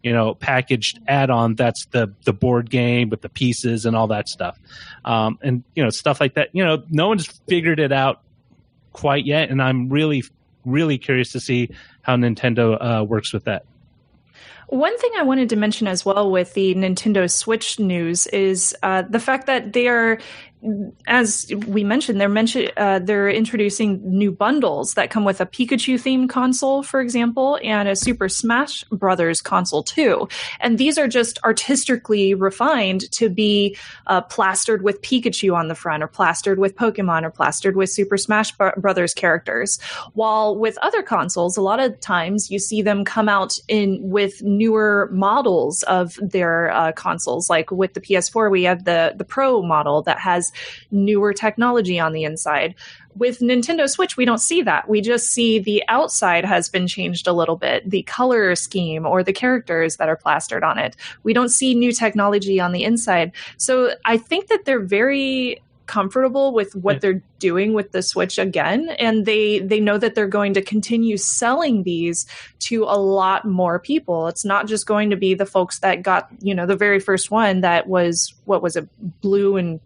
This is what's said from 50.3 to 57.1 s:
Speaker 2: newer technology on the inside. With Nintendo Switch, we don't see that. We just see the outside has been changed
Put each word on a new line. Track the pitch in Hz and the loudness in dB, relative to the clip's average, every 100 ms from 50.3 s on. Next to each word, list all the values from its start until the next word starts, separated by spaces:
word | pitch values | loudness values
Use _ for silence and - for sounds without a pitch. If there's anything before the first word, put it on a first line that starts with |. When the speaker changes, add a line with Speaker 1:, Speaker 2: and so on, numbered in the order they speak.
| 175 175 - - - - | 0 -2 -10 -18 -18 -4
Speaker 2:
newer | 202 196 208 208 | 0 2 4 2
technology | 202 220 214 240 240 185 175 | 0 -2 0 2 2 0 0
on | 160 | -2
the | 160 | -2
inside. | 156 160 156 147 175 - - - - 196 | -6 -4 -2 -2 -2 -6 -20 -20 -20 -2
With | 247 247 | -2 0
Nintendo | 240 247 233 330 277 | 2 2 0 0 0
Switch, | 277 370 - | 0 -2 0
we | |
don't | 247 233 | 0 2
see | - 339 | 0 0
that. | 220 151 - | 2 0 2
We | 214 | 0
just | 214 240 - | 2 -2 0
see | - 233 220 | 0 2 2
the | 196 208 - | 2 -2 0
outside | 240 311 - 196 170 | 0 0 0 2 2
has | 185 180 175 | 2 0 0
been | 185 180 | -2 -2
changed | - 180 | -4 -6